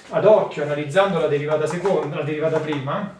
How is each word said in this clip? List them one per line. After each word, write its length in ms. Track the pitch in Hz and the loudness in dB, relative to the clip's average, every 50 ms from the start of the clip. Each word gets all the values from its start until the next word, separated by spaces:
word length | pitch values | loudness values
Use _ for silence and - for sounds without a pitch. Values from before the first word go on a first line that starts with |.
| - - | -12 -6
ad 140 | - 156 156 | -2 2 6
occhio, 360 | 202 214 196 185 - - - | 6 6 6 4 0 -4 -4
analizzando 560 | 147 143 147 147 147 139 - 185 202 190 175 165 | -4 -4 -2 -4 -4 0 2 2 2 4 2 0
la 80 | 165 | 0
derivata 400 | 147 147 143 147 151 156 151 156 | 2 0 0 0 0 0 0 0
seconda, 520 | - 180 175 175 196 180 156 147 143 156 160 | -2 -2 -2 -2 0 0 0 -2 -4 -4 -6
la 40 | |
derivata 380 | 143 147 156 147 - 160 160 160 | -4 -4 -4 -2 -2 0 0 -2
prima, 580 | 143 151 151 139 131 139 156 202 208 202 - | -2 -2 -4 -4 -4 -4 -6 -6 -6 -8 -10